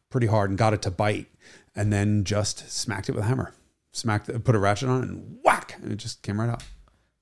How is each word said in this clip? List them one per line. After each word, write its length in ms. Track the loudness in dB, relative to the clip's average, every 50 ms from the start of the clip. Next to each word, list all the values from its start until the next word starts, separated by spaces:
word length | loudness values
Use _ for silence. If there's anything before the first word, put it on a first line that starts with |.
| _ _
pretty 160 | -2 0 2
hard 240 | 4 4 2 2 2
and 80 | 2 2
got 160 | 2 4 2
it 80 | 2 0
to 80 | -2
bite. 380 | -2 0 0 0 0 -2 -4 -12 _ _ -20 -20 -20 -20 _ _ -4
And 160 | 0 2 2 4
then 300 | 4 4 4 2 2 2
just 460 | 0 0 0 0 -2 -4 -6 -10 -10
smacked 380 | -8 -6 -4 -4 -4 -4 -4 -4
it 40 | -4
with 100 | -2 0
a 20 |
hammer. 280 | 0 0 0 -2 -4 -8 _ _ _ _ _ _ _ -10
Smacked 360 | -6 -2 0 0 0 -2 -4
it, 160 | -6 -2 2
put 100 | 4 4
a 40 | 4
ratchet 320 | 6 4 2 2 2 0
on 120 | 0 0 0
it 60 | -4
and 300 | -6 -10 -12 -14 -10 0 4
whack! 360 | 4 4 4 2 -8 -14 -12 -10
And 80 | -8
it 60 | -8
just 240 | -8 -8 -10 -12 -10 -8
came 160 | -6 -4 -2
right 120 | -2 -2
out. 120 | -4 -6 -8 -12 -18 -20 -20 _ _ _ _ _ _ _